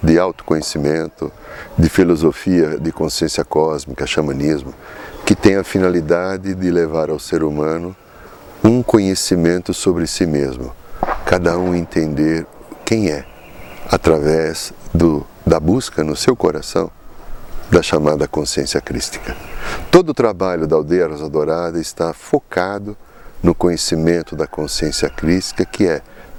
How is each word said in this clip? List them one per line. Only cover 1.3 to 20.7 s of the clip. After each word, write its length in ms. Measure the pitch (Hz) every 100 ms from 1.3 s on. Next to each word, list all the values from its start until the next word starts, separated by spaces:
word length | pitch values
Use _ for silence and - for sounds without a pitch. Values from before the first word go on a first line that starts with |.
| - - - - -
de 100 | 80
filosofia, 880 | - 87 82 80 - - 90 78 78
de 140 | 80
consciência 540 | - 80 - 80 -
cósmica, 600 | 76 76 78 76 67 65
xamanismo, 720 | 69 - 76 67 73 76 65 - - - - -
que 100 | -
tem 220 | 104 107 98
a 80 |
finalidade 920 | 92 101 92 87 78 87 92 95 95
de 160 | 92 90
levar 380 | 87 80 80 76
ao 100 | 76
ser 240 | - 82
humano 540 | 78 76 78 82 87 95 - - - - - -
um 200 | 110 123
conhecimento 920 | 120 110 95 95 - 90 82 87 90
sobre 340 | 90 - 85 80
si 200 | - 90
mesmo, 440 | 73 69 62 62 - - - - -
cada 320 | - 92 85 85
um 180 | 92
entender 720 | 87 82 82 78 71 78 82 76 - - -
quem 240 | - 113 98
é, 160 | 73 - - - - - - -
através 840 | 82 - 78 73 80 80 80 - - -
do, 320 | 85 82 76 71 - -
da 120 | 80
busca 460 | 78 120 - -
no 100 | 78
seu 220 | 73 - 123
coração 540 | 87 76 - 90 85 - - - - - - - -
da 120 | 87
chamada 460 | - 80 76 76 71
consciência 540 | - 73 - 69 -
crística. 520 | - 62 - - - - - - - - -
Todo 200 | 175 175
o 40 |
trabalho 520 | 147 120 92 92 87
da 100 | 78